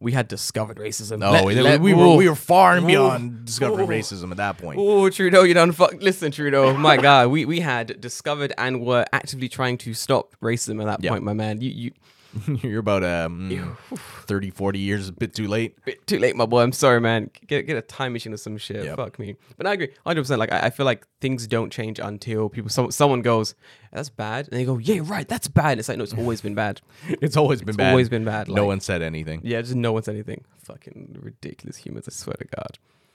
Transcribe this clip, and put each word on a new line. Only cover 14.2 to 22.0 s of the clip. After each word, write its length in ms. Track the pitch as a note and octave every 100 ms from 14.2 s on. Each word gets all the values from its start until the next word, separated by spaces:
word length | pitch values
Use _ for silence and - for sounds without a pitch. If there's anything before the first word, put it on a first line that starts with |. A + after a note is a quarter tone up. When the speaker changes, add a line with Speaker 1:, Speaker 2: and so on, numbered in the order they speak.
| -
Speaker 2:
thirty, 240 | G2+ G2
forty 300 | - G2 G2
years, 260 | G2 G#2 F#2+
a 40 |
bit 220 | E2+ G#2+ -
too 100 | G#2
late. 300 | A2 A#2 -
Speaker 1:
Bit 200 | - -
too 140 | - G#3
late, 160 | A#2+
my 120 | A2+ A2+
boy. 160 | A#2+
I'm 100 | A#2+
sorry, 280 | B2+ C3+ A#2+
man. 300 | A#2 A2+ G#2 - -
Get, 180 | C#3+ C3
get 80 | C3
a 40 |
time 320 | - - C3
machine 200 | A#2 A2+
or 60 | G#2+
some 200 | - G#2+
shit. 260 | - G#2
Speaker 2:
Yep. 120 | D#2+ C#2+
Speaker 1:
Fuck 220 | A2 -
me. 160 | G2+ - _ -
But 120 | F3+
I 60 |
agree, 160 | G3+ D#3 -
hundred 180 | - E3
percent. 180 | C3 B2+
Like, 100 | A2
I, 120 | F2+
I 80 | A2+
feel 140 | -
like 220 | C3+ A2+ _ _
things 260 | C3 C3 A2+
don't 240 | A#2 A2
change 300 | - A2 G#2+